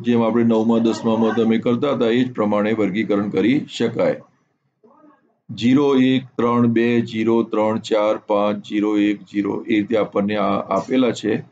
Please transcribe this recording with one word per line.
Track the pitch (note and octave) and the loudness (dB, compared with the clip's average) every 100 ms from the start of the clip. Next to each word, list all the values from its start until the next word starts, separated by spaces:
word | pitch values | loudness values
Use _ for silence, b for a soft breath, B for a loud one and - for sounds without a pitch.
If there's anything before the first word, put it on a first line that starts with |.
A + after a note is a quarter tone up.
| A#2+ | 0
જેમ | A#2 | 0
આપણે | A2+ A2+ | 2 2
નવમા, | A#2 A2+ A2+ A2+ | 2 2 2 2
દસમામાં | A2+ A2 A2+ A2+ A2+ A2 | 2 0 0 0 2 2
તમે | A2 A2 | 2 2
કરતા | B2 A#2+ C#3+ | 0 0 -2
હતા | A#2+ A#2+ | 0 0
એ | A#2 | 2
જ | B2 | 0
પ્રમાણે | B2+ G#2+ G#2 G#2 | -2 0 0 0
વર્ગીકરણ | A2 G2+ F#2+ G#2 G2+ G#2 | 0 0 -2 -2 -2 0
કરી | - G2+ C#3+ - | 0 2 0 -2
શકાય. | - A#2 A#2 F2 - - _ _ _ _ _ _ _ - _ _ _ - G#2 | -4 -4 0 -2 -2 -10 _ _ _ _ _ _ _ -20 _ _ _ -18 -4
ઝીરો | A2 C#3 C#3+ C3+ | 2 4 4 2
એક, | B2+ C3 C3 - | 2 0 -2 -4
ત્રણ | A#2 A#2+ A#2+ | 0 2 2
બે, | A2+ A#2 A#2+ | 2 2 0
ઝીરો | A#2 A2+ A2 A2+ | 0 -2 0 2
ત્રણ, | A2+ A2 G#2+ A2 | 0 0 0 -2
ચાર | G2+ G#2+ G#2 G#2+ | -2 0 2 0
પાંચ, | - G2+ G#2 G#2 G2+ | -2 0 0 -2 -4
ઝીરો | G#2 G#2 G#2+ | -2 0 2
એક, | G#2 G2+ | 0 -2
ઝીરો, | G2 G2+ G2+ G#2+ G#2 | -6 -4 -4 -4 -2
એ | |
રીતે | A2 G#2 A2+ | -2 0 -2
આપણને | G2 G#2+ G2 G#2+ | -2 -2 -2 -2
આ | G2+ | -2
આપેલા | F#2+ - F#2+ - B2+ B2 | -2 -2 -4 -2 0 0
છે | A2 G#2 A2+ - | -2 -4 -4 -6